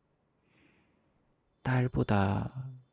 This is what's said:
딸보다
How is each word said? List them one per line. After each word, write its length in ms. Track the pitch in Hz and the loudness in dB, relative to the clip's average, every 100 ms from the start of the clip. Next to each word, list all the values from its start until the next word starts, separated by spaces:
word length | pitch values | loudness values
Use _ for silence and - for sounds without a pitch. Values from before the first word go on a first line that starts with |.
| _ _ _ _ _ _ _ _ _ _ _ _ _ _ _ _ | _ _ _ _ _ _ _ _ _ _ _ _ _ _ _ _
딸보다 1080 | - 127 127 135 123 104 98 104 - 131 131 - _ | -2 0 0 0 2 2 2 0 -4 -8 -12 -16 _